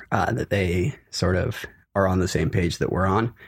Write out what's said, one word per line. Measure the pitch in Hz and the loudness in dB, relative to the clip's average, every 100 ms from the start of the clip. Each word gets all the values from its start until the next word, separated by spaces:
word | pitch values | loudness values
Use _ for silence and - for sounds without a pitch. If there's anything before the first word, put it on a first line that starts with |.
| - | -4
uh, | 107 90 | 0 0
that | - 73 | -2 -2
they | 101 92 90 - - _ | 0 0 0 -2 -4 _
sort | - 90 90 | -4 0 0
of | 117 113 - - _ | -2 -4 -12 -16 _
are | 101 95 | 0 2
on | 92 | 2
the | 87 | 2
same | - 82 | 0 0
page | - 87 - | 0 0 0
that | - | -2
we're | - 95 | 0 2
on. | 98 120 - | 2 0 -6